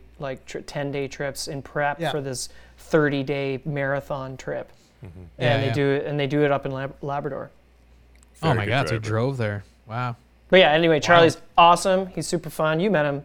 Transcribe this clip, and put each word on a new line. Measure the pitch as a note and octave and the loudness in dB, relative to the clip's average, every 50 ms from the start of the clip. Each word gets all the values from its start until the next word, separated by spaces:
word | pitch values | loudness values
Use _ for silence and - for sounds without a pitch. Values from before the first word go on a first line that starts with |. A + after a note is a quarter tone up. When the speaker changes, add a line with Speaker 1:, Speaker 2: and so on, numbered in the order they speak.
| - - - - | -14 -20 -16 -12
Speaker 1:
like, | D3 C3+ C3 - - | -10 -10 -10 -12 -14
tr-, | - - - | -14 -14 -14
ten | - - - D3+ C#3+ C#3+ | -12 -10 -8 -6 -6 -4
day | C#3 C#3+ C#3 C3 | -4 -6 -6 -6
trips | - - D3 C#3 C3+ - - | -8 -8 -8 -8 -8 -8 -10
in | - D#3 C#3 | -10 -10 -12
prep | - - - D3+ D3 C#3+ D3 D#3 | -12 -8 -4 -2 -2 -2 -2 -4
Speaker 2:
Yeah. | E3 D3 | -4 -4
Speaker 1:
for | C3 D3+ | -4 -6
this | C3+ C3+ B2+ B2 - - - - - - - - | -6 -6 -8 -8 -10 -12 -14 -20 -20 -20 -20 -20
thirty | - - - D#3+ D3+ C#3+ C#3+ C#3 | -4 0 2 2 4 2 0 -2
day | C3+ C#3 C#3+ C#3 C#3 C3+ C3+ B2 - | -2 -4 -4 -4 -4 -4 -6 -6 -6
marathon | D#3+ C#3+ C#3+ C#3 C3+ C#3+ C#3 C#3 - D3+ C3+ C3 C3 C3 B2+ | -6 -4 -4 -2 -2 -4 -4 -4 -6 -8 -8 -8 -10 -14 -12
trip. | - D3 C#3 B2+ - - - _ _ _ _ _ - | -10 -10 -8 -8 -10 -14 -18 _ _ _ _ _ -20
Speaker 3:
Mm-hmm. | F#2+ D#2+ F#2 | -20 -18 -20
Speaker 1:
And | F2+ - - - | -20 -20 -8 -2
Speaker 2:
Yeah, | - D3 C#3+ C#3 | 0 2 2 2
Speaker 1:
they | C#3 | 0
Speaker 2:
yeah. | C3+ - | 0 0
Speaker 1:
do | C#3+ C#3 C#3 | 0 0 2
it, | C#3 C#3+ C#3+ | 0 0 -2
and | D3 C#3+ D3 | -4 -4 -2
they | C#3 | -2
do | C3 C#3 D3 | 0 2 2
it | D3 C#3+ | 2 2
up | C#3 C#3 - | 2 0 -2
in | C#3 | -4
Lab-, | C3+ C3 C#3 C3+ C#3 - | -6 -6 -8 -10 -10 -10
Labrador. | D#3+ C#3+ C#3 C#3+ C#3+ D3 C3+ A#2 A2+ - - _ _ _ _ _ _ _ _ _ _ _ _ _ _ _ _ - | -8 -8 -6 -6 -6 -8 -8 -10 -12 -14 -16 _ _ _ _ _ _ _ _ _ _ _ _ _ _ _ _ -4
Speaker 2:
Oh | D#3+ | -2
Speaker 3:
Very | D#3+ C3 | 0 0
Speaker 2:
my | A2 G2+ | 0 0
Speaker 3:
good | G2+ | 0
Speaker 2:
God, | A#2 C#3+ - D#3 | 0 0 0 -2
so | A#2 | -2
he | A2 | -4
Speaker 3:
driver. | G#2+ G#2+ | -4 -2
Speaker 2:
drove | G#2+ A2 A#2+ C3+ C#3 | -2 -2 -2 -2 -2
there. | B2 A2+ G#2 G2+ G2+ G2+ - _ _ _ | -4 -4 -4 -4 -6 -10 -14 _ _ _
Wow. | A2 A2 A#2+ B2 B2 A2+ - _ _ _ _ _ - | -10 -8 -6 -6 -8 -8 -12 _ _ _ _ _ 4
Speaker 1:
But | F3+ F3+ | 6 6
yeah, | F3+ D3+ | 8 6
anyway, | D3+ D#3+ E3+ E3 D#3+ | 6 4 4 4 2
Speaker 2:
Wow. | C#3+ | 2
Speaker 1:
Charlie's | - - F3 E3+ E3+ D#3+ - - - - _ - | 4 6 8 8 8 6 4 0 -8 0 _ 6
awesome. | E3+ E3+ F3 E3+ - G3 F#3 F#3 F#3+ | 8 8 8 6 4 2 0 0 -2
He's | F#3 - E3+ D3+ | -4 -6 -8 -6
super | - F#3 D#3+ - D#3+ | -4 -4 -6 -6 -8
fun. | - - D#3+ D#3 D#3+ D#3+ | -4 -2 -2 0 0 0
You | F#3 A3 | 0 0
met | F#3+ D3+ D3 | 2 2 0
him, | D3 C#3+ C#3+ C#3+ | 0 -4 -6 -8